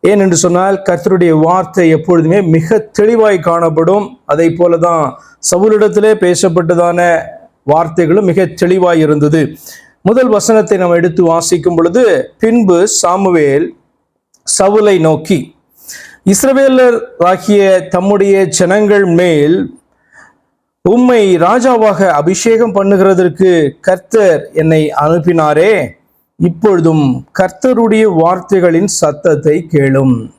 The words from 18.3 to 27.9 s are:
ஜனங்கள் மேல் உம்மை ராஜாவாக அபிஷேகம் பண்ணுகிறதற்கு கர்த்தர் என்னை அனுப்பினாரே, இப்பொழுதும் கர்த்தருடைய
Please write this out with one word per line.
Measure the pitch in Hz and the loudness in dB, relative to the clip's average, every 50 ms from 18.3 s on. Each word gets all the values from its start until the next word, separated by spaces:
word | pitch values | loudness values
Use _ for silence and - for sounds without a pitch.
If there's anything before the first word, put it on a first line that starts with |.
| 196 196 190 | 2 0 0
ஜனங்கள் | 170 - - 185 170 190 214 214 202 208 202 196 | -2 -2 -2 0 0 0 0 0 2 2 0 2
மேல் | 180 170 170 180 180 165 147 143 151 170 190 - - - - _ _ _ _ _ _ _ - - _ _ _ _ _ _ _ _ _ _ _ _ 180 | 0 0 0 2 2 2 0 2 0 0 -2 -2 -8 -12 -20 _ _ _ _ _ _ _ -20 -20 _ _ _ _ _ _ _ _ _ _ _ _ 0
உம்மை | 214 247 254 247 247 226 208 196 180 | 0 2 2 2 2 2 2 2 2
ராஜாவாக | 165 165 180 214 254 233 262 254 226 220 214 196 156 196 | 2 2 2 2 2 2 0 2 2 2 0 0 0 0
அபிஷேகம் | 185 160 147 147 170 190 - - 233 226 226 240 226 185 | 0 0 0 0 -2 -2 -2 0 0 0 2 0 0 0
பண்ணுகிறதற்கு | 202 196 196 202 185 190 196 190 180 185 175 143 - 190 185 180 165 151 147 143 _ | -2 0 2 2 2 2 2 2 2 0 -2 0 0 0 2 2 2 0 -2 -4 _
கர்த்தர் | - - 185 185 - _ - 226 208 185 160 143 - - - | -4 -4 -4 -4 -6 _ -2 0 2 2 0 0 -4 -6 -4
என்னை | 160 156 160 160 156 156 151 - 143 | -2 0 2 2 0 0 -2 -2 -2
அனுப்பினாரே, | 147 156 165 175 151 175 170 165 156 151 151 151 170 208 220 185 135 113 - _ _ _ _ _ _ _ _ | 0 0 0 0 0 0 0 0 0 0 0 2 2 2 0 -2 -4 -8 -10 _ _ _ _ _ _ _ _
இப்பொழுதும் | _ 160 175 170 165 214 214 190 175 165 165 160 156 147 135 123 127 131 _ _ - | _ -4 -4 -2 -2 -2 0 0 2 0 0 0 2 0 0 -2 -4 -8 _ _ -4
கர்த்தருடைய | 190 185 185 - - 254 254 247 233 220 | -4 -4 -4 -4 -2 -2 0 0 0 0